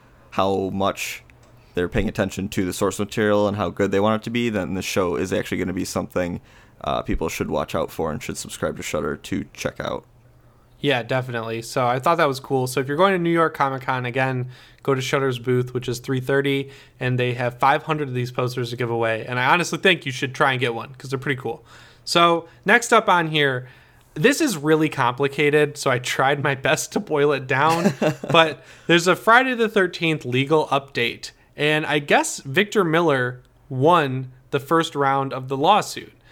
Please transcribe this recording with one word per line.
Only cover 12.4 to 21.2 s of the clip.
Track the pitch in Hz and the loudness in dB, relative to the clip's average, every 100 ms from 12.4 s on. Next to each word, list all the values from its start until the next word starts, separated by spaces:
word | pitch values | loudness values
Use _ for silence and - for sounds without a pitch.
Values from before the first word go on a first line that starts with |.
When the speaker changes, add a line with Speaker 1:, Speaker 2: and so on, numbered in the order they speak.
Speaker 2:
cool. | - 135 127 | -2 -2 0
So | 139 | -2
if | 135 | -2
you're | 143 | 2
going | 196 | 2
to | 185 | 4
New | 170 | 2
York | 170 160 - | 2 2 0
Comic | 139 135 | -2 -2
Con, | 131 127 123 | -4 -4 -2
again, | 123 131 127 123 - - - | -2 0 -2 -6 -10 -20 -8
go | - | -2
to | 131 | -2
Shudder's | 127 143 135 120 | 0 0 0 -2
booth, | 123 127 123 | 0 0 0
which | 127 127 | -4 -6
is | 120 | -6
three | - 131 | -4 -4
thirty, | 127 139 139 139 135 - - - | 0 2 2 0 -4 -12 -20 -6
and | 131 127 | -2 0
they | 123 | 0
have | 123 123 123 | -2 -4 2
five | 135 151 | 2 2
hundred | 156 151 139 | 0 -4 -4
of | |
these | 123 123 | -4 -4
posters | - 123 127 120 | -2 -4 -4 -6
to | 120 | -4
give | 120 | -4
away. | 117 113 113 117 | 0 0 -2 -4
And | 123 | -2
I | 127 | 2
honestly | 170 165 170 | 2 2 0
think | 196 170 139 | 2 2 -2
you | |
should | 127 135 127 | -6 -6 0
try | 143 | 2
and | 127 | 2
get | 123 113 | -2 -4
one | 131 131 | -8 -14
'cause | 131 | -8
they're | |
pretty | 135 | -6